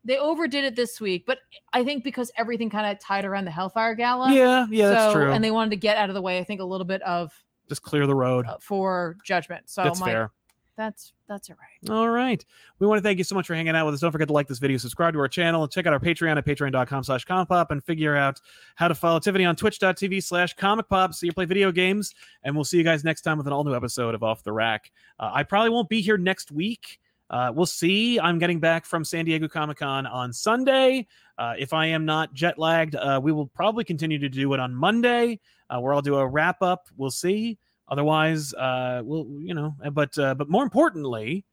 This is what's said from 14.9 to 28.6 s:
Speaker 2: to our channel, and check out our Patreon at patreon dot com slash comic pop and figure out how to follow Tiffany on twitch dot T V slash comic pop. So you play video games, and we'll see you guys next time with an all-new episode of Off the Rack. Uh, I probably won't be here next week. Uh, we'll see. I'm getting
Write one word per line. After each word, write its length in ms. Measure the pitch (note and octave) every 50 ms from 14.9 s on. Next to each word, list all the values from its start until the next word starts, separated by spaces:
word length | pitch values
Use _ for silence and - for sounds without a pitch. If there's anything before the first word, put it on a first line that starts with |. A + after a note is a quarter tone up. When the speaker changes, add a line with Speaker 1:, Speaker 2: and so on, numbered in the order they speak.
| - - E3+ E3+ D#3+
Speaker 2:
to 60 | D3+
our 80 | C#3 C3
channel, 340 | - F3+ F3 E3 E3 E3
and 100 | D#3 C#3
check 140 | - F#3 E3+
out 80 | F3 D3
our 60 | C3+
Patreon 360 | A#2+ F3 E3 - E3+ E3 D3+
at 80 | D3 C3
patreon 280 | D3 D3 - D3 C#3
dot 140 | C3 C3 B2+
com 160 | - C#3+ C3+
slash 220 | B2+ - C3+ B2 -
comic 240 | - F#3 F#3 F3+ -
pop 220 | F3+ F3 E3 -
and 120 | D3+ C#3+
figure 320 | - - E3 D#3 D#3 D3+ D3
out 280 | C#3+ C#3+ C#3 C3+ - _ - - - - - _
how 140 | - E3+ F3
to 60 | D#3+
follow 260 | - - E3+ E3 D#3+
Tiffany 260 | - G#3 F#3+ F#3+ F#3
on 100 | F3 E3
twitch 220 | - - G#3+ - -
dot 180 | G3+ F#3 F3+
T 100 | - G3
V 140 | F#3+ F#3+ F#3+
slash 320 | E3 - F3+ F3 F3+ E3+
comic 340 | - - G3 G3 G#3 A3 G#3
pop. 280 | _ G3 F#3 F#3 F3+ D#3
So 100 | - -
you 80 | E3+
play 140 | E3 F#3+ F3+
video 260 | D#3+ F#3+ G3+ G3 F#3+
games, 420 | E3+ F3+ F#3 F#3 G3 G#3 G3 - - _ - - _ _
and 120 | - C#3 C#3+
we'll 100 | D3+ C#3+
see 120 | - F3
you 80 | F3 D#3+
guys 200 | E3 E3 D3 C#3+
next 180 | D#3+ D#3 -
time 160 | - E3+ D#3 D3+
with 80 | C#3
an 80 | C#3+ C#3+
all-new 200 | C#3 D3 D3 C3
episode 400 | B2 B2 A#2+ - - A#2+ A2+ A2+
of 80 | G#2+
Off 200 | A#2 A2 A2 -
the 100 | _ G#2+
Rack. 400 | G#2+ A2 A2+ A2+ A2 G#2+ _ - _ _ _ _ _ -
Uh, 120 | - G#2
I 120 | - C3+ D3
probably 260 | - G3 G3+ A3+ A#3
won't 180 | A3+ A#3+ G#3+ D#3
be 140 | G#3+ A3+
here 160 | F#3 G#3 A3 G3
next 340 | F3 F#3+ F#3 - - -
week. 480 | C#3+ D3 F3+ A3 A#3 - - - - _ _ _ _ _ _ _
Uh, 200 | - B2 B2 B2
we'll 120 | A2+ D3+ F3+
see. 560 | E3 - - E3+ E3+ F#3+ G#3 A3+ A#3+ A#3+ G#3+
I'm 180 | D#3+ E3+ F3 E3
getting 220 | E3+ F3 F3 D#3+